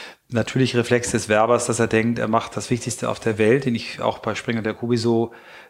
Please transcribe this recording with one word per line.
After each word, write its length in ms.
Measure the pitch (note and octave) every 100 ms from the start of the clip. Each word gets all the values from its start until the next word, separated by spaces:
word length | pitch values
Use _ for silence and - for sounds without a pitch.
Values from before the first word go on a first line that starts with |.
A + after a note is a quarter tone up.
| - - -
natürliche 520 | A#2 G#2+ C3 B2+ A#2+
Reflex 320 | A#2 B2 -
des 180 | A2+ -
Werbers, 380 | G#2+ A2+ A#2+ -
dass 120 | A2+
er 80 | A2+
denkt, 320 | A2 A2+ A#2+
er 80 | A2
macht 300 | A2+ - -
das 120 | -
Wichtigste 400 | A#2+ A#2 - A#2+
auf 100 | G#2+
der 180 | A#2 G#2+
Welt, 280 | G#2+ C3+ C3+
den 100 | A#2
ich 260 | - -
auch 160 | A2+ -
bei 180 | A2+ G#2
Springer 240 | - A2+
und 60 | A2
Jacobi 320 | G#2+ A#2+ A#2+
so 340 | A2+ A2+ A#2 - - - -